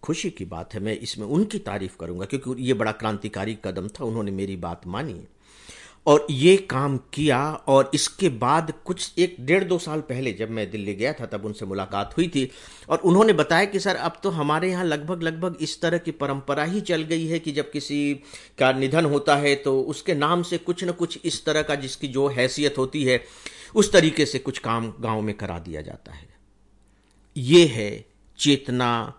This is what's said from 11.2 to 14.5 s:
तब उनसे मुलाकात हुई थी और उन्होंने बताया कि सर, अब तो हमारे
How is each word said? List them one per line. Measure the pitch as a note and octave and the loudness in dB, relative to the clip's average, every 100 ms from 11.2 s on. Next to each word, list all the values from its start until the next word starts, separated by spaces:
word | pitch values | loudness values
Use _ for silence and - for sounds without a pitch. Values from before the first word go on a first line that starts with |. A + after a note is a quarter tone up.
| A#2 | -8
तब | G#2 | -8
उनसे | G#2+ G#2 G2+ | -8 -8 -6
मुलाकात | G2 F#2 G2+ G#2 - | -6 -4 -6 -4 -2
हुई | F3 | 0
थी | D3 B2+ - - - - | 0 -2 -6 -20 -20 -4
और | D#3+ | 0
उन्होंने | F#3 F#3 A3 | 4 6 6
बताया | F3 D3+ E3 | 6 4 2
कि | G3+ G3 | 2 0
सर, | G3 - | -2 -2
अब | E3 - | -4 -4
तो | G3+ | -4
हमारे | E3+ D3 | -2 0